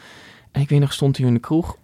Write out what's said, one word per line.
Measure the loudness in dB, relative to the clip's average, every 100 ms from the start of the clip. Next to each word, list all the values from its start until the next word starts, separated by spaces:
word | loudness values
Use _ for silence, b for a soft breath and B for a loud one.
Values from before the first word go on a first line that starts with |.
| B B B B B
En | -4
ik | 0
weet | 2
nog, | 2
stond | 0 0 0
hier | 2
in |
de | 0
kroeg | 0 -2 -2 -6